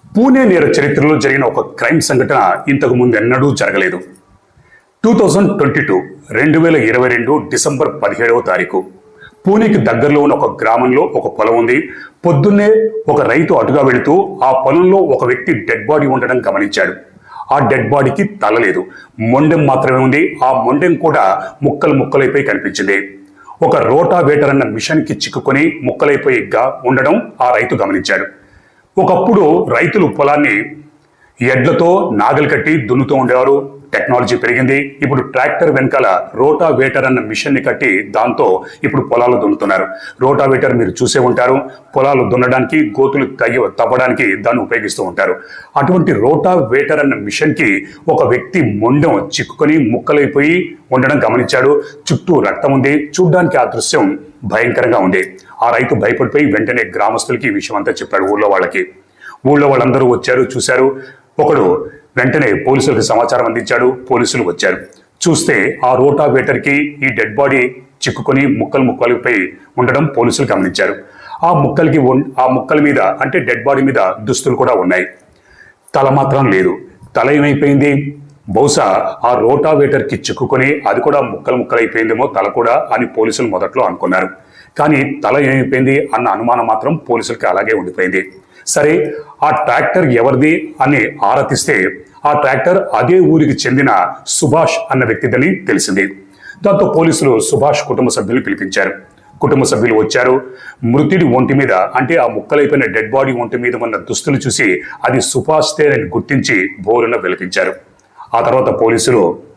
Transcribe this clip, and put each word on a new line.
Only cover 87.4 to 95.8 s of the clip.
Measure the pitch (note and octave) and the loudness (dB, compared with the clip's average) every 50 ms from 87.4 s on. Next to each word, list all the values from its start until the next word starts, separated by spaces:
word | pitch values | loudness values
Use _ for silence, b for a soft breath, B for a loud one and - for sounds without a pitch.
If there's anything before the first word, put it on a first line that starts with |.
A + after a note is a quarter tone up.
| - | -2
అలాగే | G2+ F2+ F#2+ G#2 A2 A2 | -2 -2 -2 0 0 -2
ఉండిపోయింది. | G2 F2+ F2+ - - F#2 F#2 F#2 F#2 F#2+ - - - B B B B B | -2 -2 -6 -4 -4 -4 -2 -2 -4 -6 -6 -14 -20 B B B B B
సరే, | - - D#3+ C#3+ D3+ D#3+ F3 - - B B B B B B | -4 -2 0 2 2 2 0 0 -4 B B B B B B
ఆ | - D3+ D3+ - - | -2 0 0 0 -2
ట్రాక్టర్ | B2 A#2+ B2+ B2+ - - F#3 E3+ | 0 0 0 0 0 0 0 0
ఎవరిది | C#3 B2 A#2 A#2 C3+ C3 B2 C#3+ D#3 E3 - - - - - | 2 2 2 2 2 2 2 2 2 2 0 -4 -10 -4 -2
అని | C3 C3+ D3 B2+ G#2+ - - - - | 0 0 2 0 0 -2 -4 -4 -2
ఆరా | G2 A#2+ C#3 | 0 0 0
తీస్తే | - C#3+ C3+ C3 - - D3 G2 F#2 - - - B B B B - | 0 -2 -4 -4 -2 -2 0 0 0 -2 -4 -8 B B B B -2
ఆ | D3 D3+ D3 | -2 0 0
ట్రాక్టర్ | C#3+ C3 C3+ - - F3 F#3 G3 - - - | 0 0 0 0 0 2 0 0 0 0 -2
అదే | A2 B2 C3 F3+ F#3 | 0 2 4 4 4
ఊరికి | F3 D3+ D#3+ D#3 D#3 D3 | 4 4 4 4 2 2
చెందిన | - - - B2 B2+ C3+ C#3 C3 G#2+ F#2 F2 F2+ - - - | 0 -2 -2 0 0 2 2 2 2 2 0 -2 -4 -10 -10
సుభాష్ | - - - E3 C3+ C#3 E3 D#3 - - - - - | -8 -4 -2 0 2 2 2 2 2 0 -4 -4 -2
అన్న | C#3 B2+ B2+ | -2 -2 0
వ్యక్తిదని | A#2 - - - B2 G#2+ B2 C3+ F3+ F#3+ | 0 -2 -2 -2 -2 0 0 0 0 -2
తెలిసింది. | - - - G#2+ F#2+ | -2 -2 -2 -2 -2